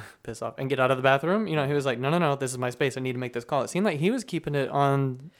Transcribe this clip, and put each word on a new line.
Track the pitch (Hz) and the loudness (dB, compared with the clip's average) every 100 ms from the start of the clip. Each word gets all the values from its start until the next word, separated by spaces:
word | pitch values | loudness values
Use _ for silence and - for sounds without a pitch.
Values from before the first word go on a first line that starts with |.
<laughs> | - - | -20 -14
piss | - 113 | -12 -8
off | 117 - | -8 -4
and | 135 | -2
get | 135 | 2
out | 127 | 4
of | 131 | 4
the | |
bathroom. | 131 139 160 208 208 | 4 4 2 0 0
You | 156 | 0
know, | 139 | 0
he | |
was | 147 | 0
like, | 135 120 | 0 0
"No, | 135 | 0
no, | 170 | 2
no, | 160 139 | 2 0
this | 131 | -2
is | 123 | -4
my | 123 | -4
space. | 123 139 131 | 0 -2 -2
I | |
need | 127 | -4
to | 127 | -4
make | 123 | -6
this | 120 | -6
call." | - 139 | -2 -2
It | 117 | 0
seemed | 175 | 0
like | 208 147 | 0 2
he | 175 | 0
was | 254 | 0
keeping | 190 165 156 | -2 -6 -2
it | 143 135 | -2 0
on | 143 139 139 135 127 147 | 2 2 2 0 -4 -14